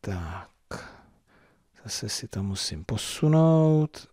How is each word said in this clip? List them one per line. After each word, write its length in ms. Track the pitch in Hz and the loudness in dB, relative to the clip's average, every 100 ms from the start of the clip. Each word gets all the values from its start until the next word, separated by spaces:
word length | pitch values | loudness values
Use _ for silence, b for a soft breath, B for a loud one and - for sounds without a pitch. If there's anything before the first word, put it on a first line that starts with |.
Tak. 480 | - 92 82 92 - _ _ - B B B B B B B B B _ | -6 -8 -8 -12 -14 _ _ -16 B B B B B B B B B _
Zase 260 | 110 - 104 | -12 -10 -8
si 180 | - - | -8 -8
to 160 | 95 | -6
musím 400 | 98 98 - 76 | -4 -4 -6 -8
posunout. 1200 | - 107 - - 151 160 160 160 156 156 151 - - | -6 -6 -6 0 4 6 6 6 6 4 2 -6 -20